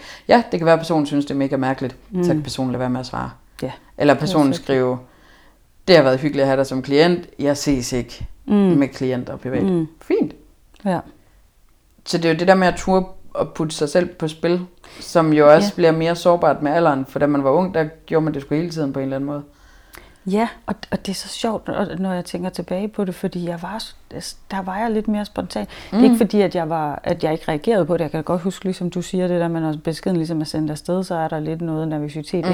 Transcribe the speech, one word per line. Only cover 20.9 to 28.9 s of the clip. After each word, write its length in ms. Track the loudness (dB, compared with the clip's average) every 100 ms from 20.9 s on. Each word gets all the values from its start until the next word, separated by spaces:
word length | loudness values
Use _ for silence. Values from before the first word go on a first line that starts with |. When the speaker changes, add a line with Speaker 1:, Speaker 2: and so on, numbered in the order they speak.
Speaker 2:
og 140 | -6 -6
det 60 |
er 40 | -8
så 120 | -10
sjovt, 420 | -6 -4 -4 -6
og, 180 | -4 -4 -4
når 140 | -4
jeg 120 | -4 -6
tænker 240 | -8 -8
tilbage 380 | -8 -6 -6 -6
på 160 | -6 -6
det, 100 | -4
fordi 320 | -6 -6 -8
jeg 140 | -8
var 220 | -10 -10 -12 -16 -16 -14
s-, 180 | -14 -14 -10
der 100 | -8
var 160 | -6 -4
jeg 140 | -2
lidt 160 | -2 -2
mere 180 | -4 -4
spontan. 400 | -8 -6 -6 -8
Det 280 | -12 -4
er 40 | 6
Speaker 1:
Mm. 60 |
Speaker 2:
ikke 140 | 6 6
fordi, 240 | 4 4
at 140 | 2 2
jeg 140 | -2
var, 300 | -2 -2 -4
at 200 | -4 -2
jeg 80 | -2
ikke 140 | -2 -2
reagerede 380 | -2 2 2 2
på 80 |
det. 80 | 0
Jeg 80 | -2
kan 120 | -4
godt 180 | -2 -2
huske, 240 | -2 -4 -6
ligesom 240 | -4
du 120 | -4